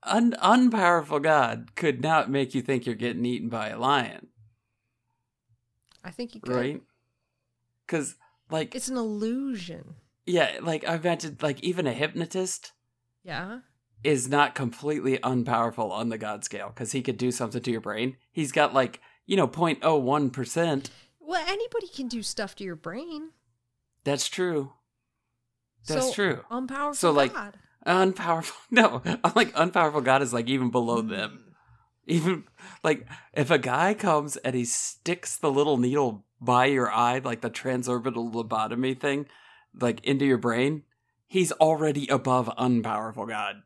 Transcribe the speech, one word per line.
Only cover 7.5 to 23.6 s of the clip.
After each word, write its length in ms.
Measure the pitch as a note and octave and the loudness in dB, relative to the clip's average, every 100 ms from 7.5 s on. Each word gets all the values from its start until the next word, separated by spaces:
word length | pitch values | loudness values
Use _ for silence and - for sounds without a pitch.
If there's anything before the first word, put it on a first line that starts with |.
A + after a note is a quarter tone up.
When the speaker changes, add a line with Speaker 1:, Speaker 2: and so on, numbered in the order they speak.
| _ _ _ - | _ _ _ -6
Speaker 1:
'Cause, 300 | E3 C#3 - _ _ _ | -4 -4 -8 _ _ _
like, 240 | D#3+ D#3 | -4 -4
Speaker 2:
It's 140 | C4 B3+ | -6 -6
an 80 | B3+ | -4
illusion. 960 | A3+ G#3 A3 B3 C#4 A#3 E3+ E3 - - _ _ | -4 -2 -4 -4 -4 -8 -10 -14 -16 -20 _ _
Speaker 1:
yeah, 340 | - F3 C3+ C#2+ | 0 2 2 0
like, 260 | E3 D#3+ - | -4 -4 -2
I 80 | E3 | -2
imagine, 400 | E3+ E3 E3 C3+ | 0 -2 -4 -4
like, 180 | D#3 C3+ | -4 -2
even 220 | D3+ F3+ D#3 | -4 -2 -2
a 60 | |
hypnotist 800 | A#2+ D#3 E3+ E3+ F#3 F#3 - - _ _ _ _ _ | 0 -4 -2 -4 -4 -4 -6 -12 _ _ _ _ _
Speaker 2:
Yeah. 360 | F#3 C#3 F3+ A#3 - _ _ _ | -10 -10 -8 -12 -18 _ _ _
Speaker 1:
is 240 | A2 C#3+ B2 | 0 0 2
not 260 | C#3+ C#3+ | 2 2
completely 640 | - C3 - C#3+ D3+ A#2 C3 | 2 -6 -6 -6 -2 0 0
unpowerful 720 | A#2+ B2+ A#2+ A#2 A#2 A2 A2 | 0 -2 0 0 0 -2 -6
on 180 | F#2+ A#2 | -4 -4
the 80 | A2+ | -4
God 260 | G#2+ G#2 | -6 -8
scale, 260 | - G2+ G2+ | -8 -10 -12
'cause 220 | A2 A2 | -10 -6
he 100 | C#3 | -4
could 140 | B2 A2 | -4 -2
do 120 | B2+ | -2
something 280 | B2 A#2 A#2+ | -2 -4 -6
to 80 | B2+ | -4
your 80 | A2+ | -4
brain. 360 | G#2+ G#2+ B2 C3 _ | -4 -4 -4 -6 _
He's 220 | - D3 | -6 -4
got, 200 | D#3 D3 | 2 2
like, 260 | C3+ B2+ - _ _ - | 4 0 -2 _ _ -2
you 100 | F#3+ | 2
know, 120 | C#3 | 2
point 320 | D#3 E3 D3+ | 2 0 2
oh 140 | D3+ D#3 | 2 4
one 340 | B2 D3 C#3 | 4 2 0
percent. 600 | B2+ A#2+ - E3+ C#3+ C#3+ - _ _ | -2 -6 -2 0 0 -4 -18 _ _
Speaker 2:
Well, 260 | D4+ F4+ D#4+ | -6 -4 -2
anybody 400 | G4+ A#4 A#4 G4 | -4 -4 -6 -8
can 180 | - B3+ | -10 -8
do 160 | A#3 | -6
stuff 320 | G3+ - G3+ - | -8 -6 -8 -8
to 80 | |
your 120 | G3 E3 | -10 -10
brain. 540 | E3 G3 E4+ D#4 D#4+ _ _ _ | -10 -12 -10 -12 -14 _ _ _